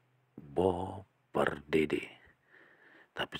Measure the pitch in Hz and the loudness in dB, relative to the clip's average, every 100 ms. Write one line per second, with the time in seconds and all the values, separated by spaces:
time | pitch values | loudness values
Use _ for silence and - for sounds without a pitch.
0 | _ _ _ - 71 71 92 87 95 95 | _ _ _ -20 -8 2 2 2 -4 -8
1 | - _ _ - 71 - - 80 76 - | -12 _ _ 2 2 0 0 2 2 0
2 | - - - _ _ - - _ - - | -6 -18 -20 _ _ -20 -20 _ -20 -20
3 | _ - - - | _ -10 -8 -4